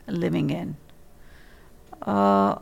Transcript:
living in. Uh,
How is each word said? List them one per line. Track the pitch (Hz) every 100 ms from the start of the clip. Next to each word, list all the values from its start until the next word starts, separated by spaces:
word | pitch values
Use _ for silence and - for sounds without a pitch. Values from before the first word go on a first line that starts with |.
| -
living | 175 170 170 143
in. | 156 156 151 - - - - - - - - - - - -
Uh, | - 202 196 196 196 -